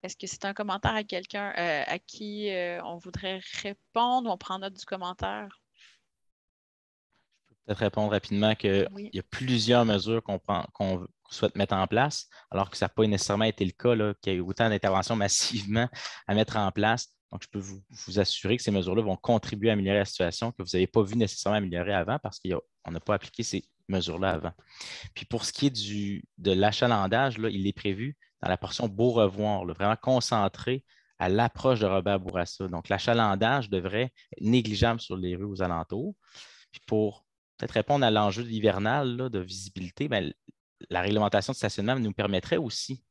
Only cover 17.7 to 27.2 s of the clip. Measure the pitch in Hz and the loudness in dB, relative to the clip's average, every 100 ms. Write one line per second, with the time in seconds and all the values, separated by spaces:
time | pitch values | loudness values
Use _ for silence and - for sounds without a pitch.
17.7 | 98 - 113 - 95 95 - 95 123 - | -12 -18 -18 -4 0 2 0 0 0 2
18.7 | 101 90 98 107 95 - 113 - 104 110 | 0 2 0 0 -2 2 2 2 0 2
19.7 | 107 98 101 98 - 90 - 117 - 87 | 2 2 2 2 0 -2 0 -6 -6 -2
20.7 | 90 92 113 98 113 107 - 98 107 95 | 2 4 4 2 2 0 0 0 0 0
21.7 | 85 87 101 87 139 - - 92 85 - | -4 -2 -2 0 -4 -6 -8 -4 -4 -4
22.7 | _ - 82 - 101 - - 113 98 - | _ -10 -8 -2 -2 -2 -8 -6 -6 -8
23.7 | _ - 95 85 82 95 82 85 - _ | _ -4 -2 -2 -2 0 0 -4 -10 _
24.7 | - - - - - - 120 - - 143 | -18 -14 -14 -14 -14 -6 -6 -6 0 0
25.7 | 120 101 104 101 101 - - 92 92 104 | 0 -6 -4 -4 -6 -10 -4 0 4 4
26.7 | 107 123 113 92 113 | 4 2 2 2 2